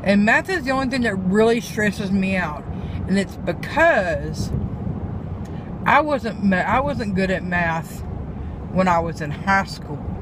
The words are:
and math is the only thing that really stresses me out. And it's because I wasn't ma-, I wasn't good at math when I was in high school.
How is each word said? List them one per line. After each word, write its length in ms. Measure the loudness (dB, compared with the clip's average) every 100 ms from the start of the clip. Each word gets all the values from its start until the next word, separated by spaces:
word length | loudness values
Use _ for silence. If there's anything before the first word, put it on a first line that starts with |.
and 220 | 4 4
math 240 | 6 4 4
is 140 | -2
the 80 | 0
only 160 | 0 0
thing 140 | 0
that 140 | 0
really 460 | 0 2 4 6 4
stresses 500 | 0 0 0 0 0
me 240 | 2 2
out. 280 | 0 -2 -6 -8 -8 -6 -6 0
And 120 | 0
it's 180 | 0 -4
because 1120 | -4 -4 -2 4 6 6 2 -2 -4 -4 -4 -2 -4 -4 -6 -6 -6 -8 -8 -8 -8 -10 -10 -6
I 160 | 2 4
wasn't 420 | 4 0 -2 0
ma-, 140 | 2 2
I 220 | 2 0
wasn't 360 | 0 -2 -2
good 160 | 0 0
at 120 | 0
math 580 | 0 0 0 -2 -4 -10 -8 -8 -8 -8 -8 -8 -4
when 160 | 0 4
I 120 | 4
was 220 | 2 -4
in 100 | -6
high 340 | -6 2 2
school. 460 | 2 -6 -8 -8 -6 -8